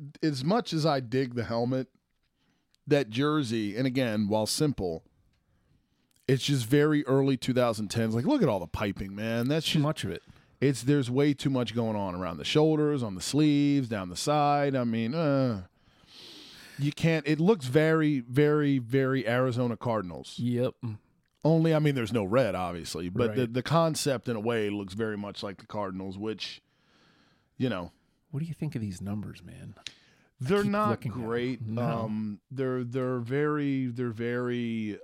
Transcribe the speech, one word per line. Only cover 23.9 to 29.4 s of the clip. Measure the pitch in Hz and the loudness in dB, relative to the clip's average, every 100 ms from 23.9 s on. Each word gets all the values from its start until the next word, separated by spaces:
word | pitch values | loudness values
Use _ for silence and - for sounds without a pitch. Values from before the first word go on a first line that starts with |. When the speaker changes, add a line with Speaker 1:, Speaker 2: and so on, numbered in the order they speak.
| 143 143 120 127 | 0 -2 -2 -4
Speaker 1:
in | 113 | -4
a | |
way | 113 117 104 | -2 0 0
looks | 101 98 | -2 -6
very | 101 110 104 | -6 -4 -4
much | 101 80 | -8 -8
like | 104 92 | -10 -12
the | - | -10
Cardinals, | 107 98 95 95 95 | -8 -6 -6 -8 -8
which, | 110 104 - - _ _ _ _ _ _ _ _ _ - | -6 -6 -10 -12 _ _ _ _ _ _ _ _ _ -6
you | 127 | -4
know. | 95 85 _ _ _ _ | -4 -8 _ _ _ _
Speaker 2:
What | 139 | -8
do | 165 | -8
you | |
think | 143 151 | -6 -6
of | 127 | -6
these | 104 90 | -8 -8
numbers, | 95 104 98 - | -8 -8 -8 -12